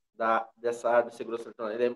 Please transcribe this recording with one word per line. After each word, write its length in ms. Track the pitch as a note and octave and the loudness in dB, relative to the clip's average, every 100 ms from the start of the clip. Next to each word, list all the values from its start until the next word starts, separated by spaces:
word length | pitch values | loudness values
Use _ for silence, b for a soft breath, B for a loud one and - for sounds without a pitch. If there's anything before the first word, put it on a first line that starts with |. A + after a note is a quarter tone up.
| _ | _
Da, 340 | - A2+ A2+ - _ | -2 2 2 0 _
dessa 320 | A#2+ A#2+ A#2+ | -4 -2 4
área 220 | A#2+ A#2 | 4 2
de 60 | - | -6
segurança 280 | A2+ A#2 | -8 -8
eletrônica. 380 | A#2 G#2+ A2 A2+ | -10 -8 -6 0
Ele 120 | B2 | 0